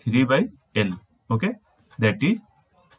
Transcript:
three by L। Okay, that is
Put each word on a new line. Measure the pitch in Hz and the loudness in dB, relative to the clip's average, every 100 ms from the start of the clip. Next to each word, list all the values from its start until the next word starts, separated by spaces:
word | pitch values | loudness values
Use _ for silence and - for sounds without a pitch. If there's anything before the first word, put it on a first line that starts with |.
| - | -2
three | 120 131 | 0 2
by | 139 240 - _ - | 2 0 -6 _ -4
L। | 101 90 _ _ _ | -4 -4 _ _ _
Okay, | 117 196 - _ _ _ - | -2 -2 -6 _ _ _ -2
that | 110 95 | -2 0
is | 185 226 - _ _ _ _ | 0 -2 -6 _ _ _ _